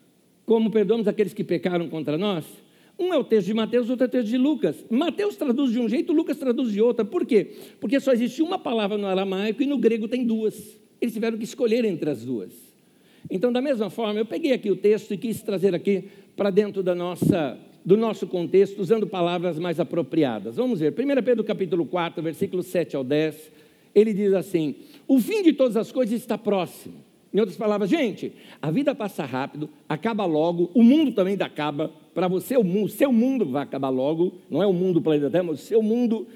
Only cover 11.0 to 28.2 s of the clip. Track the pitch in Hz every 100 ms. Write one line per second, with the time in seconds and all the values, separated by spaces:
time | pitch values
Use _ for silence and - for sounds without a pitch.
11 | 240 214 226 226 233 - 240 233 220 160
12 | 151 127 120 117 92 - - _ _ _
13 | _ _ - 180 247 247 277 240 202 -
14 | 214 208 226 330 330 226 214 185 208 214
15 | - 196 233 202 - 190 190 175 196 190
16 | - - - - 202 190 208 185 180 175
17 | 175 170 - 180 139 101 - - - 208
18 | 226 196 175 180 160 190 196 196 175 220
19 | 202 190 170 175 180 156 175 160 165 175
20 | 160 160 135 110 101 117 254 202 151 147
21 | 277 277 220 233 214 175 180 175 151 180
22 | 170 175 160 143 196 180 175 180 156 143
23 | 127 147 156 151 - - - _ _ 202
24 | 220 196 202 190 - 170 151 - - -
25 | - 269 240 427 349 - 262 214 196 247
26 | 233 226 - 214 208 196 165 - - -
27 | - _ _ 185 214 165 220 208 202 330
28 | 240 -